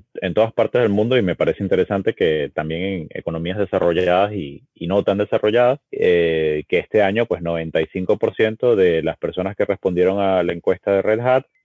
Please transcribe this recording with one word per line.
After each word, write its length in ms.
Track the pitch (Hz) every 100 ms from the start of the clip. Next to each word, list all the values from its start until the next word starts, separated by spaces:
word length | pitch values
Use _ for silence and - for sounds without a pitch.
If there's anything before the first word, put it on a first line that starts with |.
| _ -
en 140 | 95 85
todas 180 | 113
partes 300 | - 110 123
del 80 | 117
mundo 260 | 101 113 127
y 60 |
me 120 | 95 82
parece 280 | - -
interesante 500 | 98 92 90 101 95
que 380 | - 87 78 71
también 280 | - 78 82
en 240 | 95 95 78
economías 480 | - - 82 82 101
desarrolladas 760 | 98 98 85 85 90 90 101
y, 280 | 104 73 71 _ _
y 100 | 85
no 180 | 98
tan 140 | 101 98
desarrolladas, 640 | 104 110 107 113 123 139 _
eh, 760 | - 90 87 85 80 78 76 76
que 100 | 87
este 240 | 82 107
año, 240 | 101 104 117
pues, 160 | 92
noventa 400 | 85 82 82 80
y 60 | 80
cinco 280 | 92 90 104
por 160 | 104 -
ciento 400 | 110 110 127 110
de 260 | 92 82
las 160 | 80 76
personas 380 | 82 85 92 104
que 100 | 101
respondieron 540 | 98 95 90 90 98
a 240 | 98 95
la 100 | 87
encuesta 380 | 85 - 92 -
de 100 | 98
Red 200 | 98 110
Hat 240 | 123 131 - _